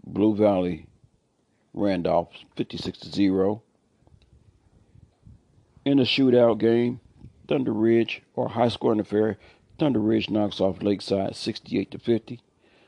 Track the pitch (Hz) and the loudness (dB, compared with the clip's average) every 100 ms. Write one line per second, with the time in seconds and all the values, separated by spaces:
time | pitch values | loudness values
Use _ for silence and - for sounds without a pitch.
0 | - 85 107 104 107 98 90 80 - _ | -8 0 0 4 2 2 -2 -8 -14 _
1 | _ _ _ _ _ _ _ - 101 92 | _ _ _ _ _ _ _ -6 -2 -2
2 | 85 85 85 - - - - 87 92 - | 0 -2 -2 -14 -18 -10 -10 -8 -10 -12
3 | - 90 101 95 95 107 _ _ _ _ | -10 0 0 2 0 -4 _ _ _ _
4 | _ _ _ _ _ _ _ _ _ - | _ _ _ _ _ _ _ _ _ -20
5 | - _ - - _ _ _ _ 139 139 | -20 _ -20 -20 _ _ _ _ 0 2
6 | 123 - 131 120 117 110 113 117 120 123 | 2 2 4 6 4 4 2 2 0 -4
7 | - _ - _ - 147 123 107 113 117 | -14 _ -20 _ -4 -2 -2 0 2 2
8 | 110 - _ - 117 110 120 - 127 107 | 0 -6 _ -8 -6 0 0 0 -2 0
9 | 101 104 107 101 - _ _ - 156 113 | 0 0 0 -2 -14 _ _ -2 0 2
10 | 107 113 98 107 104 - 95 87 101 101 | 2 0 0 -2 -2 0 -2 0 -2 -2
11 | - 98 101 110 - - - - 95 104 | -2 -4 -4 -6 -10 -10 -6 -6 -4 -8
12 | - 113 - 123 _ _ _ _ | -2 -2 -2 -18 _ _ _ _